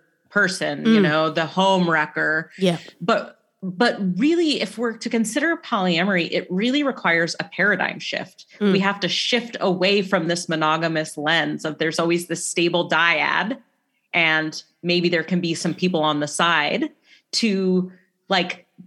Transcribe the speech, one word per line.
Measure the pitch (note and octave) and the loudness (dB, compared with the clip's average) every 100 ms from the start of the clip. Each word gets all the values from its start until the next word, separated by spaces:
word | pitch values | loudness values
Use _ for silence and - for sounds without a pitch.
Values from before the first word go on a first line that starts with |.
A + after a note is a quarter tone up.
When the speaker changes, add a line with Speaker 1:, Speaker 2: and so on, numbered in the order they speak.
| _ _ _ | _ _ _
Speaker 1:
person, | G#3 F#3+ F#3 D3+ C#3+ A3+ | 0 0 0 -4 0 4
you | A3 | 6
Speaker 2:
Mm. | |
Speaker 1:
know, | E3 D#3 D#3+ | 4 2 0
the | D#3 D#3 | -2 -2
home | F#3+ F#3+ F#3+ E3+ | 2 4 4 4
wrecker. | D#3+ D#3 D#3+ D#3 D#3 - - | 2 0 -2 -2 -2 -4 -2
Speaker 2:
Yeah. | F#3 D#3+ - - | 0 0 -6 -6
Speaker 1:
But, | F3 A3 - - _ _ | 0 0 -2 -14 _ _
but | F#3 F3+ A#3+ - F#3+ F3+ | -6 0 0 0 -2 2
really, | D4 E4+ D#4+ A#3+ | 2 2 2 0
if | A3 G#3+ | -4 -4
we're | A#3 A3+ | -6 -4
to | A#3 | -2
consider | A#3 A3 D4 D#4+ E4+ | 0 0 0 0 -2
polyamory, | - A3 F#3 E3 G3 F3+ - | -2 0 2 2 2 0 0
it | - - | -2 -2
really | F#3 A#3+ C#4+ | -2 0 2
requires | C#4 - F3+ E3 E3 - | 0 -2 0 2 0 -4
a | |
paradigm | F3+ - G3 F#3+ - - | -6 0 2 2 -2 -4
shift. | - - - - - - | -8 -8 -8 -16 -20 -2
Speaker 2:
Mm. | G#3 | 2
Speaker 1:
We | F#3+ | 4
have | G3 G3 | 2 -2
to | F3+ | -2
shift | - - A#3+ A#3 - | -2 0 -2 -2 -2
away | G3 F3 F#3 G3+ | -2 2 2 2
from | G3 F#3+ D#3+ | 2 0 0
this | E3+ - | -4 -4
monogamous | D#3 D#3 E3 E3 D#3+ D#3 - | -2 0 0 0 -2 -4 -4
lens | D3+ E3 D3+ D3+ | 0 0 0 -4
of | D#3 D3 | -6 -4
there's | D#3+ D#3+ | -2 0
always | E3+ F3 F3 | 0 0 -2
this | E3 | -6
stable | - - E3+ F3 E3+ | -4 -2 0 0 2
dyad | D#3+ E3+ D#3 D3 D#3+ G3 C4+ _ _ _ _ _ | 2 2 2 0 0 -2 -6 _ _ _ _ _
and | F3 E3 D#3 D#3 D#3 - _ | 0 2 0 -2 -8 -16 _
maybe | F3 F3 E3+ | -2 0 2
there | E3 | 0
can | D#3+ F3+ | 0 -2
be | E3+ | -2
some | D#3 F3 | -2 -4
people | - F#3 E3+ | -2 0 2
on | D3+ D3 | 0 0
the | D3 | -2
side | - E3+ D#3+ D3 G#3+ D#4 - _ - _ | 0 2 2 0 -2 -4 -8 _ -20 _
to, | - A3+ F#3+ F#3 F#3 F3+ - _ _ - | -2 0 2 2 2 0 -8 _ _ -2
like, | F#3+ F3+ - _ - | 0 -2 -6 _ -20